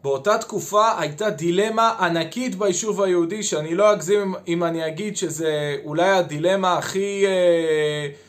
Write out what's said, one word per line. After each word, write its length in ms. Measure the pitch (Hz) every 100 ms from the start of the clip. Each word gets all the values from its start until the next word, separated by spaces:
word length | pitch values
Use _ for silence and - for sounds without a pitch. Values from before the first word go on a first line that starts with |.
| 139
באותה 320 | 135 202 220
תקופה 600 | - 202 - 208 226 196
הייתה 300 | 151 147 214
דילמה 640 | 147 170 180 220 220 226 226
ענקית 560 | 180 170 165 233 254 190
ביישוב 460 | 208 185 214 190
היהודי, 420 | 196 180 170 214
שאני 320 | 202 160 156 170
לא 180 | 208
אגזים 280 | 202 156 208
אם, 140 | 196 185 -
אם 160 | 170
אני 240 | 170 165 160
אגיד 300 | 156 214 -
שזה 600 | 170 147 160 151 147 139
אולי 260 | 147 156 185
הדילמה 680 | 190 151 147 170 190 185 170
הכי, 480 | - 190 202 196 196
אה, 800 | 185 175 170 165 156 151 151 147 143